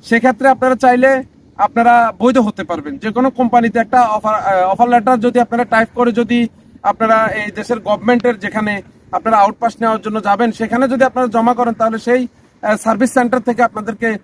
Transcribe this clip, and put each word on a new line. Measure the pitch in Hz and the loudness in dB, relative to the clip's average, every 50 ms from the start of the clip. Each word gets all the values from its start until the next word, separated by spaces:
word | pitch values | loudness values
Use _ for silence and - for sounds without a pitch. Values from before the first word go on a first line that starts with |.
| _ | _
সেক্ষেত্রে | - 226 233 226 254 247 - 254 269 | 0 -2 2 2 2 0 2 2 2
আপনারা | 262 - 254 262 254 | 2 2 2 0 0
চাইলে | 220 - 254 247 247 254 269 269 262 262 - _ _ _ _ _ | 2 2 2 2 4 4 2 2 0 -2 -8 _ _ _ _ _
আপনারা | - 202 208 - 233 233 240 240 240 233 226 220 180 | -2 -2 -2 0 2 2 4 4 4 2 0 -2 0
বৈধ | 214 247 247 269 | 0 2 2 2
হতে | 233 208 - - 185 | 0 0 -2 -8 -8
পারবেন। | - 175 160 143 151 139 139 | -8 -8 -8 -8 -10 -12 -8
যে | - 220 | -8 -6
কোনো | 208 233 254 269 | -2 -2 -2 -2
কোম্পানিতে | 254 - 254 233 - 240 233 226 - 233 | 0 -2 -2 2 2 2 2 2 0 -2
একটা | 226 214 - 254 247 | -2 0 2 2 2
অফার, | 226 214 214 202 214 214 | 2 0 -2 -2 -2 -2
আহ, | 208 - 196 196 185 185 185 | -2 0 0 0 2 2 0
অফার | 196 190 233 240 | 2 0 2 2
লেটার | 240 240 214 233 254 240 | 2 2 2 2 0 2
যদি | 214 240 226 247 | 0 0 0 0
আপনারা | 240 - - 233 247 | 0 0 -2 -4 -2
টাইপ | 214 - 220 226 226 _ | 0 0 0 0 -2 _
করে | - 240 240 220 | -2 0 0 0
যদি | 233 240 - 240 240 233 220 _ _ _ _ - - - | -2 -2 0 0 0 0 -2 _ _ _ _ -20 -6 -4
আপনারা | 196 202 - 226 220 226 220 220 | -4 -2 0 0 2 2 2 2
এই | 214 190 214 208 214 | 0 -2 -4 -8 -8
দেশের | 208 214 208 - 247 226 | -8 -10 -6 -6 -6 -6
গভর্নমেন্টের | 190 190 208 202 202 220 247 240 - 247 240 208 | -2 -4 -4 -2 0 0 0 2 2 0 -2 -2
যেখানে | 190 202 - 214 214 208 208 196 180 - _ _ _ - - | -6 -6 -4 -4 -4 -4 -4 -6 -8 -14 _ _ _ -8 -8
আপনারা | 185 - 220 226 | -4 -2 2 4
আউটপাস | 214 196 202 214 _ 233 233 220 - | 4 4 2 0 _ -4 -6 -4 -2
নেওয়ার | 220 226 220 220 | -2 -2 -2 -2
জন্য | 220 220 214 220 196 | -4 -6 -6 -4 -2
যাবেন, | 202 202 196 240 233 214 | -2 0 0 0 -2 -2
সেখানে | - 226 214 226 240 262 269 | -4 -6 -4 -2 0 0 0
যদি | 247 254 262 | 2 2 2
আপনারা | 254 - 247 254 | 0 2 -2 -2
জমা | 247 202 233 226 233 247 | 0 0 0 0 2 0
করেন, | 226 240 233 226 | 0 0 -2 -2
তাহলে | - 226 226 226 220 | -2 -2 -2 -2 -4
সেই, | - 240 240 254 254 240 _ _ _ _ _ _ - | -2 0 0 0 0 -4 _ _ _ _ _ _ -4
আহ, | 214 214 | -2 -2
সার্ভিস | 208 - 220 220 202 254 233 - | -2 0 -2 0 0 0 0 0
সেন্টার | 262 247 240 240 254 | 0 0 0 -2 -2
থেকে | - - 240 214 247 | -2 -4 0 0 0
আপনাদেরকে | 226 - 214 214 202 220 - 233 226 220 196 | -2 -2 -6 -8 -8 -8 -4 -4 -4 -4 -4